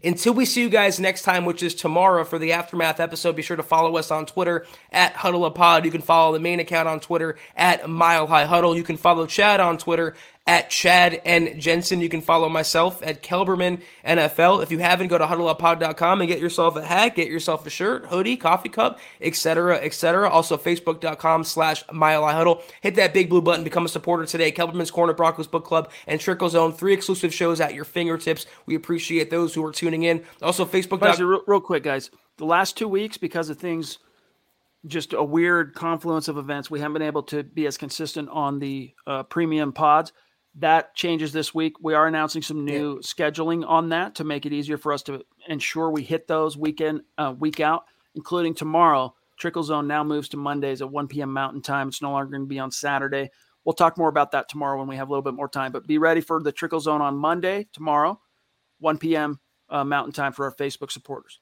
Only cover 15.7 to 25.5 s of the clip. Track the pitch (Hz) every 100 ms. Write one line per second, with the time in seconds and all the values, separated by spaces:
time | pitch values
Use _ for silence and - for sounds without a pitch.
15.7 | 165 165 156 170 190 170 170 170 175 170
16.7 | 156 156 175 240 247 156 160 160 156 156
17.7 | - 190 254 - 175 202 247 165 180 214
18.7 | - 240 - - - 165 165 160 160 175
19.7 | 165 151 - 165 180 202 165 160 156 170
20.7 | 170 165 160 160 156 165 160 160 160 160
21.7 | 156 - 160 156 156 151 156 170 170 -
22.7 | - 196 190 185 196 175 180 170 165 156
23.7 | 170 170 160 170 170 160 165 160 156 170
24.7 | 175 165 - 170 165 165 160 156